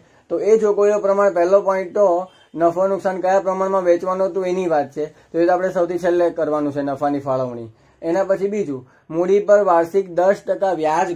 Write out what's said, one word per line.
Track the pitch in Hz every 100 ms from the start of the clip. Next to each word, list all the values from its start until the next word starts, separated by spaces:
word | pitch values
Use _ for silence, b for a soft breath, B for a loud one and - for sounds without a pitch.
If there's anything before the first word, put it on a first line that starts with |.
| b b -
તો | 170
એ | 185 220
જોગવાઈઓ | 208 202 202 208
પ્રમાણે | 196 196 202
પહેલો | 175 170 196
પોઇન્ટ | 190 190 185
તો | 180 202 175 185 b b
નફો | 156 170 170 196
નુકસાન | 190 190 185
કયા | 185 196 185
પ્રમાણમાં | 185 190 196 180
વેચવાનું | 175 185 185 190
હતું | 180 185
એની | 185 180
વાત | 151 131
છે. | 156 151 b b
તો | 165
એ | 170
તો |
આપણે | 180 185
સૌથી | 185 175 180
છેલ્લે | 180 175 170
કરવાનું | 165 151 151 147
છે, | 139
નફાની | 143 139 143 143
ફાળવણી. | 139 131 127 120 113 b b b 165
એના | 175 190
પછી | 196 202
બીજું, | 208 151 131 b b b
મૂડી | 160 180 202 190
પર | 208 196
વાર્ષિક | 170 165 196 185 170
દસ | 180 202 -
ટકા | 180 190 165
વ્યાજ | 156 160 185